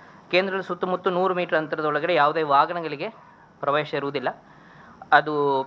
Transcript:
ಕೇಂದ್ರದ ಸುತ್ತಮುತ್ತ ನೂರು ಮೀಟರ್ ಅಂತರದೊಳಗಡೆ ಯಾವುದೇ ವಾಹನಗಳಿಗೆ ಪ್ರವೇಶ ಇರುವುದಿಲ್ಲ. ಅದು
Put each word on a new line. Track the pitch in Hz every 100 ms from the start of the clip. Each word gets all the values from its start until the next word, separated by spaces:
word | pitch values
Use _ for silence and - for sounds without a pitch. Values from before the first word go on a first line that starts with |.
| - - -
ಕೇಂದ್ರದ | 175 190 190
ಸುತ್ತಮುತ್ತ | 180 175 185 180 190
ನೂರು | 180 185
ಮೀಟರ್ | 180 170 165
ಅಂತರದೊಳಗಡೆ | 151 160 156 147 170 170
ಯಾವುದೇ | 147 156
ವಾಹನಗಳಿಗೆ | 156 143 160 175 160 143 196 - - - - -
ಪ್ರವೇಶ | 139 147 147
ಇರುವುದಿಲ್ಲ. | 147 139 139 143 - - - - - - - -
ಅದು | 147 151 151 143 135